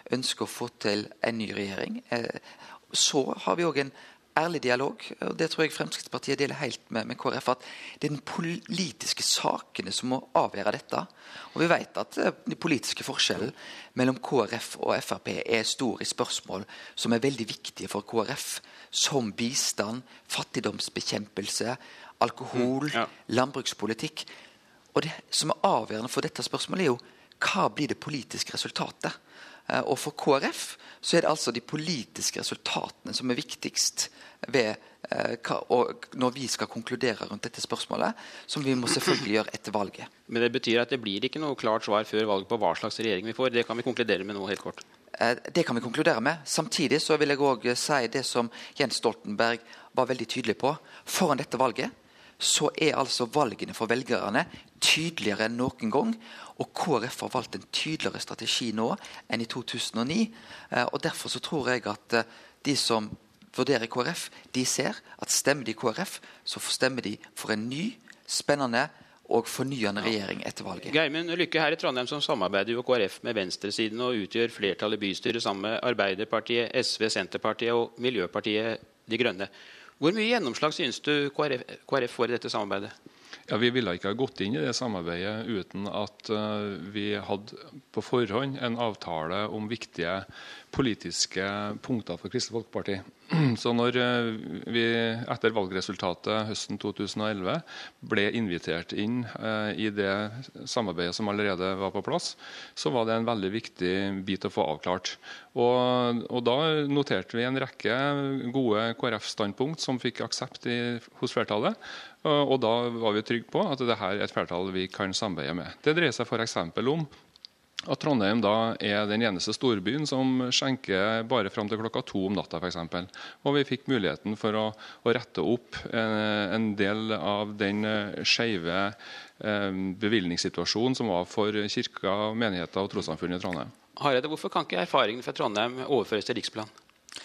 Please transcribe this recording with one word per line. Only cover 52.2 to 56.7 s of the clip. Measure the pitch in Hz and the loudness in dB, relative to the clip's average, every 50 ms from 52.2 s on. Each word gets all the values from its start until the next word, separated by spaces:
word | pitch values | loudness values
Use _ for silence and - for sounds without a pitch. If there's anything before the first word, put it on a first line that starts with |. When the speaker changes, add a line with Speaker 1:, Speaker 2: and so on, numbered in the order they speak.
| - - - - | -20 -20 -8 -2
Speaker 1:
så | - - - - 151 - - | 2 2 4 4 4 2 2
er | - 160 147 127 | 4 2 4 4
altså | 131 135 123 - - 127 | 2 0 0 0 0 -2
valgene | 110 123 151 143 110 98 - - 92 95 | 2 4 4 4 4 2 -4 -8 -8 -4
for | - 113 | -2 0
velgerne | 107 117 123 127 120 120 92 92 101 104 139 175 - - - - - _ - | 2 2 0 2 0 0 0 2 0 0 0 0 -2 -6 -16 -20 -20 _ 2
tydeligere | - - - 151 165 170 165 - 104 107 98 101 110 | 4 4 4 4 2 -2 -4 -2 0 0 2 2 2
enn | 113 120 | 0 2
noen | 120 127 123 - - 117 110 | 0 0 0 0 -2 -2 2
gang, | 110 143 - 226 226 - - - - - - - - - | 2 4 4 2 0 -2 -6 -14 -16 -16 -16 -16 -8 -8
og | 127 - | -8 -6